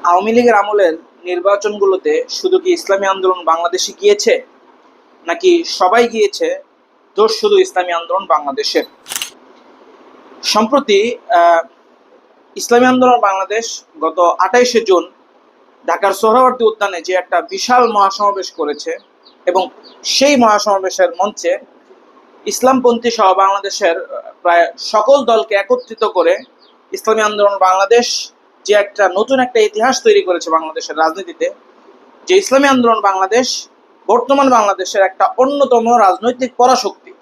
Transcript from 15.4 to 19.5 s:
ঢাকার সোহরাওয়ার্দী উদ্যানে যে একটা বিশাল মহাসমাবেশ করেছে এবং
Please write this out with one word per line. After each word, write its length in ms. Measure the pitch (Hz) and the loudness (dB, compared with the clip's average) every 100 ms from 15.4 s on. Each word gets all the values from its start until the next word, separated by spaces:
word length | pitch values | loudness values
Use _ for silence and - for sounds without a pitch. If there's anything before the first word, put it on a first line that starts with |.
| _ _ _ _ - | _ _ _ _ -6
ঢাকার 260 | - 196 | -2 -2
সোহরাওয়ার্দী 500 | 190 220 240 254 - | 0 2 4 2 2
উদ্যানে 360 | 220 - 202 175 | -2 0 -6 -6
যে 120 | 160 | -4
একটা 240 | 185 180 175 | -4 -2 -4
বিশাল 420 | 160 190 - 247 240 | -4 -10 0 2 2
মহাসমাবেশ 600 | 214 196 190 202 196 185 | 2 0 0 -2 -2 -10
করেছে 400 | - 147 147 165 - _ _ _ _ | -8 -8 -6 -10 -12 _ _ _ _
এবং 180 | - | -2